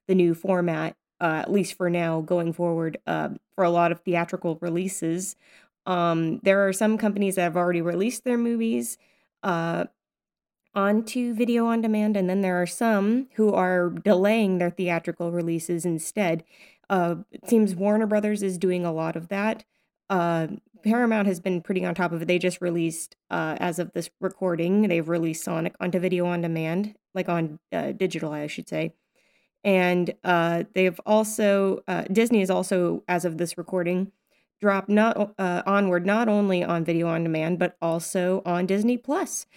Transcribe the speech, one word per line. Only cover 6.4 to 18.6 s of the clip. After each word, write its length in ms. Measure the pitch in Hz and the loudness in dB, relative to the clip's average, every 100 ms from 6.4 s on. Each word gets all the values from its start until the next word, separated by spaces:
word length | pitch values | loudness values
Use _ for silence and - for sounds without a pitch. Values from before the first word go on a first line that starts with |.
there 240 | 190 196 196 | 2 4 2
are 60 | |
some 240 | 190 220 220 | 2 0 2
companies 380 | 214 202 202 185 | 0 0 0 0
that 80 | |
have 120 | 175 170 | 0 0
already 260 | 175 175 | 0 0
released 440 | 170 170 214 254 254 | 0 0 -2 -4 -2
their 120 | 240 | 0
movies, 600 | 233 233 226 240 233 - _ _ _ _ | 0 0 0 -2 -4 -10 _ _ _ _
uh, 440 | 196 170 165 170 175 _ _ _ _ _ _ _ _ 202 | -4 -2 -2 -2 -4 _ _ _ _ _ _ _ _ -2
onto 580 | 196 214 220 254 240 | 2 2 0 -4 -2
video 320 | 220 240 233 233 | 0 0 2 2
on 140 | 233 | 0
demand, 380 | 226 214 214 208 | 0 0 2 2
and 120 | 180 | 0
then 120 | 190 | 0
there 200 | 190 180 | 0 0
are 60 | 175 | -2
some 640 | - 233 208 202 240 269 - | 0 2 2 2 0 -2 0
who 180 | 214 | 2
are 380 | 190 185 180 175 | 2 2 2 0
delaying 640 | 175 196 185 196 226 202 185 | 0 2 4 4 4 2 2
their 120 | 175 | 0
theatrical 600 | 170 180 165 170 170 170 | -2 -2 -2 -4 -6 -4
releases 540 | 170 170 165 160 170 170 | -2 -2 -2 -2 -4 -2
instead. 580 | 160 - - 185 165 - _ - _ - | -4 -4 -2 0 -2 -6 _ -20 _ -2
Uh, 260 | 190 170 170 - | 0 0 -2 -8
it 160 | - - | -10 2
seems 260 | 233 208 | 4 4
Warner 320 | 175 196 214 220 | 2 0 2 2
Brothers 380 | 214 208 208 | 0 0 -2
is 140 | 196 | -2
doing 280 | 180 | -2